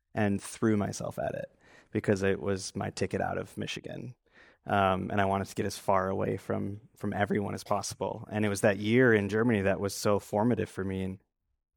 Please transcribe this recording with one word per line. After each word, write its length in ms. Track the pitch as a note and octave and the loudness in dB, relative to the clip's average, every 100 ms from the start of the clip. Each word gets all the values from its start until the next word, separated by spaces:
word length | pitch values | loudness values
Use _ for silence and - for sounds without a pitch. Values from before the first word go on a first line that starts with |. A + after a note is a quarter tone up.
| _ | _
and 260 | - G#2 G2 | 0 2 0
threw 380 | - - A2+ G#2 | -4 0 2 4
myself 400 | G2 G2+ - - | 0 -4 -8 -4
at 160 | - | -4
it 160 | - - _ _ - _ | -4 -10 _ _ -20 _
because 300 | G#2+ - G2 | -2 2 2
it 180 | G2 F#2+ | 2 0
was 340 | G2+ F#2+ - | -2 -4 -4
my 140 | G2 G2+ | -6 -6
ticket 320 | - G2 G2 | -4 -4 -2
out 160 | F2+ F#2+ | -2 -4
of 180 | F#2+ - | -6 -8
Michigan. 560 | G#2+ - - - B2 - _ _ - _ - | -8 -8 -10 -12 -14 -16 _ _ -20 _ -2
Um, 420 | G2+ F#2+ F#2+ F#2+ | 4 4 2 0
and 100 | G#2 | 0
I 60 | G2 | 2
wanted 220 | G2 F#2+ | 0 -2
to 60 | |
get 120 | - G2+ | -4 -6
as 120 | - | -4
far 300 | - F#2+ F#2+ | 0 2 2
away 280 | G2 G#2+ G2+ | -2 -2 -4
from, 440 | - G#2 G2+ G#2 - - | -4 -6 -6 -10 -16 -8
from 180 | G#2+ | -4
everyone 400 | G2 G2+ A2 G2+ | -2 0 0 -2
as 100 | G2 | -6
possible. 640 | - G2+ - - G2 A2+ - | -4 -4 -4 -6 -6 -6 -6
And 140 | G#2+ | 0
it 60 | G#2+ | 0
was 120 | G2 | 2
that 160 | A2 G2+ | 2 2
year 360 | G#2 A#2+ B2+ | 2 6 6
in 160 | A2 G2+ | 6 4
Germany 320 | G#2+ A#2+ G#2+ | 2 2 4
that 180 | G2 F2 | 2 2
was 140 | G2 | -2
so 240 | - G#2+ G2+ | 0 2 0
formative 500 | - G#2 A#2+ G#2 G2+ | 0 0 2 0 -2
for 160 | - | -4
me, 180 | F#2+ F#2+ | -4 -4
and, 140 | F#2+ F#2+ _ _ _ _ _ | -6 -8 _ _ _ _ _